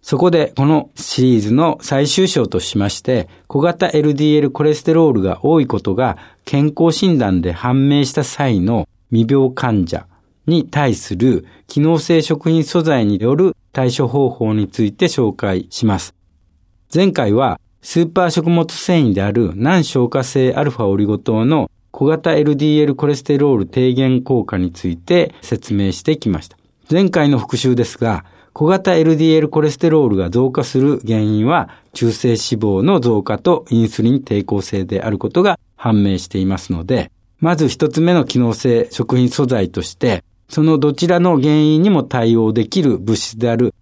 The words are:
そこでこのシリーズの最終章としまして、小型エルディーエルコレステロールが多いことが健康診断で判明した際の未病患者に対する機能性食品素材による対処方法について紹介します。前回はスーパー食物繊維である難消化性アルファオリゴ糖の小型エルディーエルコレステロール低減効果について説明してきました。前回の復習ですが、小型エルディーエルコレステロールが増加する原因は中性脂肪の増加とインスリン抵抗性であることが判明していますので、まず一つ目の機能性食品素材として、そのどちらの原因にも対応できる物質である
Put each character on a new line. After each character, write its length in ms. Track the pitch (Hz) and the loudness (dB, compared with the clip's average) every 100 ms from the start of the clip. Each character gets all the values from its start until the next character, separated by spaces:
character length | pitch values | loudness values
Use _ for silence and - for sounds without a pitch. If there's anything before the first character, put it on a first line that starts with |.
そ 180 | - 135 | -4 0
こ 100 | 180 | 2
で 240 | 170 151 - | 2 0 0
こ 120 | 139 | 2
の 240 | 156 143 | 2 -2
シ 300 | - - - | -14 -8 0
リ 140 | 127 117 | 2 2
ー 20 | |
ズ 100 | 104 | 2
の 280 | 123 165 - | 2 2 -2
最 260 | - 139 143 | -4 -2 0
終 200 | 185 185 | 0 0
章 180 | 156 113 | 0 -2
と 140 | - | -4
し 180 | - 107 | -4 -2
ま 120 | 101 | -2
し 120 | - | -4
て、 260 | - 131 - - _ | -2 -2 -4 -14 _
小 120 | 139 | -2
型 300 | 170 170 180 | -2 0 0
エ 140 | 151 | 2
ル 100 | 151 | 0
デ 120 | 143 151 | 0 2
ィ 80 | |
ー 40 | 151 | 2
エ 40 | |
ル 100 | 143 | 0
コ 100 | - | 0
レ 140 | 151 151 | 0 0
ス 80 | |
テ 100 | - | 0
ロ 160 | 160 160 | 4 4
ー 40 | |
ル 80 | 113 | 2
が 200 | 95 90 | 0 -2
多 180 | 135 160 | 2 2
い 40 | 127 | 2
こ 140 | 110 | -2
と 160 | 101 95 | -2 -2
が 240 | 127 90 - _ - | -2 -4 -12 _ -4
健 260 | 143 151 151 | 0 0 2
康 180 | 165 156 | 0 2
診 220 | 190 151 | 0 2
断 240 | 107 90 | 2 0
で 100 | 90 | -2
判 380 | 85 123 135 139 | -4 -2 0 2
明 140 | 143 | 2
し 100 | 139 | 0
た 100 | - | -2
際 360 | 139 - 139 101 | -6 -4 -2 0
の 280 | 92 117 85 _ _ | 0 -2 -4 _ _
未 220 | 113 113 | 0 2
病 180 | 135 131 | 2 2
患 360 | 127 127 104 92 | 0 -2 0 -2
者 180 | 82 - _ _ _ - | -6 -10 _ _ _ -2
に 220 | 170 - | 0 0
対 260 | 147 139 | -2 0
す 220 | 104 - 87 | -2 -6 -2
る 320 | 127 95 - - _ | 0 0 -4 -20 _
機 160 | - | -2
能 160 | 151 165 | 0 0
性 240 | 156 165 | 2 0
食 300 | 151 151 165 | 0 -4 0
品 120 | 165 | 0
素 200 | 151 180 | 0 -2
材 240 | 160 135 104 | 0 0 0
に 120 | 98 | 0
よ 140 | 113 | 0
る 220 | 147 185 - _ | 2 0 -2 _
対 180 | - 131 | -2 -2
処 160 | 127 123 | 0 -2
方 220 | 139 131 | 0 0
法 240 | 123 110 | 0 -2
に 140 | 107 98 | -2 -4
つ 160 | - | -2
い 100 | 107 | -4
て 140 | 98 175 | 0 -2
紹 280 | - 113 - | 0 -2 -2
介 300 | 104 92 - | -4 -4 -6
し 160 | - 110 | -4 0
ま 100 | 95 | -2
す。 160 | - _ _ _ _ _ _ _ _ | -4 _ _ _ _ _ _ _ _
前 180 | 160 190 | 0 2
回 220 | - 113 | 2 0
は 260 | 107 131 90 _ _ | 2 0 -4 _ _
ス 200 | - 165 | -4 -2
ー 60 | 170 | 0
パ 180 | 170 175 | 0 0
ー 40 | |
食 220 | 165 165 | 0 0
物 180 | 170 165 | 0 0
繊 380 | - - 170 127 | -6 0 2 2
維 60 | |
で 100 | 98 | 0
あ 80 | 101 | 0
る 220 | 107 104 92 | 0 -2 -2
難 280 | 127 185 | 0 0
消 240 | 156 135 123 | 0 -2 0
化 160 | 139 | -2
性 300 | 127 139 127 | -2 0 0
ア 100 | - | 0
ル 60 | 147 | -4
フ 140 | 123 | -2
ァ 20 | 104 | -2
オ 100 | 98 | 0
リ 100 | 104 | 0
ゴ 120 | 104 | -2
糖 280 | - 110 117 | -2 0 0
の 260 | 156 107 _ _ | 0 -2 _ _
小 160 | - 139 | -2 0
型 300 | 160 170 151 | 0 0 0
エ 80 | |
ル 120 | 151 143 | 0 0
デ 100 | 151 | 0
ィ 100 | 151 | 2
ー 60 | |
エ 20 | 147 | 0
ル 80 | |
コ 140 | 139 147 | 0 -2
レ 80 | 139 | -4
ス 80 | |
テ 160 | - 143 | -2 0
ロ 160 | 147 120 | 2 2
ー 20 | |
ル 80 | 95 | 0
低 280 | - 127 | 0 0
減 280 | 127 131 127 | 2 0 0
効 240 | 127 127 98 | 0 -2 -2
果 140 | 95 | -4
に 120 | 90 | -4
つ 160 | - 92 | -4 -6
い 100 | 85 | -6
て 360 | - 175 160 - | 0 0 0 -6
説 320 | - 113 - | -8 -8 -4
明 200 | 101 98 | -2 -2
し 100 | 90 | -2
て 120 | - 156 | -4 -2
き 120 | 110 | -2
ま 140 | 82 | -4
し 40 | - | -6
た。 100 | _ _ _ _ | _ _ _ _
前 180 | 165 196 | 2 2
回 200 | 180 147 | 2 2
の 100 | 135 | 2
復 180 | 107 120 | -2 -2
習 180 | 131 123 | 0 0
で 100 | 113 | -2
す 120 | - | -2
が、 260 | 117 95 - _ _ - | -4 -4 -8 _ _ -2
小 100 | 151 | 0
型 280 | 190 190 170 | 2 2 2
エ 80 | |
ル 140 | 160 156 | 2 2
デ 80 | 160 | 4
ィ 20 | |
ー 20 | 160 | 2
エ 60 | |
ル 80 | 151 | 2
コ 100 | 156 | 0
レ 100 | 151 | 0
ス 60 | 147 | 0
テ 140 | 170 | 2
ロ 160 | 156 131 | 4 2
ー 20 | |
ル 80 | 95 | 0
が 140 | 90 | 0
増 200 | 113 131 | 0 0
加 140 | 131 | 0
す 160 | 131 131 | -2 0
る 220 | 139 143 110 | 0 0 -2
原 140 | 110 | -2
因 260 | 107 107 113 | 0 0 0
は 220 | 165 - - _ | 0 -2 -12 _
中 220 | - 117 | -4 -2
性 160 | 107 127 | 0 -2
脂 80 | 113 | -2
肪 460 | - 120 107 95 | -2 -2 0 0
の 180 | 139 196 | 2 2
増 200 | 120 107 | 2 0
加 160 | - 104 | -2 -2
と 280 | 180 180 - | 0 0 0
イ 120 | 117 | 0
ン 80 | 110 | 0
ス 120 | - | 0
リ 100 | 110 | 0
ン 40 | 135 | 0
抵 260 | 135 101 98 | -2 -4 -2
抗 160 | 101 | -4
性 240 | - 101 92 | -4 -6 -4
で 160 | 98 | -4
あ 80 | 113 | -4
る 80 | 101 | -4
こ 120 | 104 | -2
と 140 | 175 | 0
が 160 | 196 - _ _ | 0 -2 _ _
判 280 | 123 107 | 0 2
明 160 | 101 92 | 2 -2
し 100 | - | -4
て 100 | 98 | -4
い 60 | 95 | -2
ま 120 | 95 | -4
す 140 | - | -6
の 140 | 85 85 | -8 -2
で、 260 | 123 - _ _ _ | -4 -4 _ _ _
ま 180 | 160 170 | -2 0
ず 100 | 143 | 0
一 220 | - 151 | 0 -2
つ 100 | 151 | 0
目 140 | 165 | 2
の 100 | 175 | 2
機 160 | 127 127 | 0 0
能 140 | 120 | 0
性 340 | 104 131 117 - | 0 0 0 0
食 260 | - 113 127 | -4 -2 2
品 100 | 123 | 2
素 180 | - 131 | 0 0
材 240 | 120 92 | 0 -2
と 120 | - | -4
し 120 | 80 | -10
て、 300 | - - 92 _ _ _ | -4 -2 -2 _ _ _
そ 160 | - | 0
の 140 | 156 156 | 2 2
ど 160 | 147 | 0
ち 160 | 143 175 | 0 0
ら 100 | 175 | 2
の 180 | 180 156 | 2 2
原 140 | 143 | 2
因 300 | 151 151 156 | 2 4 4
に 80 | 196 | 2
も 140 | 175 | 2
対 340 | 127 127 113 113 | 0 -2 2 2
応 160 | 110 | 2
で 120 | 110 110 | 0 -2
き 160 | 190 | 0
る 160 | 147 95 | 0 0
物 240 | 98 110 | -2 -4
質 160 | - 113 | -4 -4
で 120 | 120 | -2
あ 60 | 117 | 0
る 160 | 123 _ | -2 _